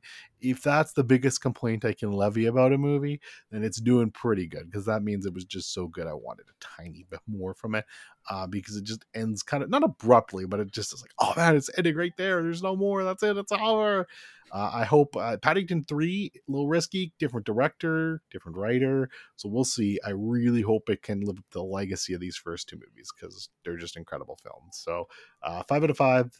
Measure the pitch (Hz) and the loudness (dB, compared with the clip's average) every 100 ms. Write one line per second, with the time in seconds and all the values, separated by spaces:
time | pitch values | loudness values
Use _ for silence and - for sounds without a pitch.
0 | - - - _ 127 127 147 143 - - | -8 -20 -20 _ -2 0 2 2 2 2
1 | 120 127 135 - 131 - 117 110 110 - | 4 6 4 0 -2 -2 -2 0 -2 -2
2 | 107 101 104 110 113 127 131 139 143 143 | -2 2 2 4 2 6 6 4 2 0
3 | 143 147 - - _ 110 110 110 117 123 | -2 -6 -10 -20 _ -4 -4 0 4 6
4 | 113 - 120 98 82 82 85 101 101 107 | 4 0 0 0 -2 -8 -10 -6 -2 -2
5 | 104 101 98 90 92 95 - - 87 87 | 0 -2 -4 -8 -10 -10 -8 -6 -6 -6
6 | 82 73 60 53 - _ - - 85 76 | -8 -8 -12 -14 -20 _ -20 -16 -16 -16
7 | 92 82 - 101 92 - 110 110 - - | -16 -14 -10 -6 -6 -6 -4 -4 -4 -12
8 | - _ - 98 92 101 107 104 101 110 | -20 _ -8 -6 -4 -6 -6 -8 -8 -10
9 | - 110 110 104 - 143 147 269 320 - | -10 -6 -4 -4 -4 -4 0 2 2 2
10 | 113 120 - 95 92 104 101 107 101 - | 6 6 6 -2 -4 -2 -4 -6 -8 -10
11 | - - - - 170 147 - - 170 156 | -6 0 2 4 4 4 2 0 0 0
12 | 175 175 190 180 165 170 190 190 202 196 | -2 -2 0 0 0 -2 -4 0 0 0
13 | 185 190 214 202 202 208 220 220 214 196 | -2 0 0 0 -2 0 2 4 4 2
14 | 175 - - - _ 101 104 117 113 147 | -2 -8 -20 -20 _ -4 -2 0 6 6
15 | 143 - 113 110 151 185 180 170 - 151 | 6 2 -2 0 2 2 0 -2 -2 -2
16 | 165 196 202 - - 139 143 165 - 190 | -2 -2 -6 -8 -6 -2 0 0 0 -4
17 | 175 - 147 117 107 110 151 - 165 160 | -6 -4 -4 -4 -2 0 0 0 -2 -2
18 | 160 160 - 92 85 85 107 127 135 135 | -2 -4 -10 -16 -12 -6 0 2 2 2
19 | 131 - - - 101 113 131 - 101 101 | -2 -6 -20 -14 -4 -2 0 0 0 0
20 | 107 98 110 120 120 120 104 110 - 98 | -4 -4 -2 2 2 2 2 0 0 -4
21 | - 101 101 92 - 92 95 98 98 92 | -2 -2 -4 -6 -10 -10 -6 -4 -4 -4
22 | - 90 90 - 85 85 - 82 - 55 | -6 -6 -6 -8 -10 -10 -10 -16 -20 -20
23 | - - 90 92 - _ 87 85 85 85 | -20 -16 -16 -16 -18 _ -10 -8 -10 -12
24 | 82 73 73 71 - - - - 82 87 | -12 -12 -12 -16 -18 -20 -18 -12 -6 -6
25 | 85 - - _ - 85 - 147 156 135 | -8 -14 -20 _ -8 -6 -2 2 2 4
26 | 135 127 123 - | 4 4 2 -4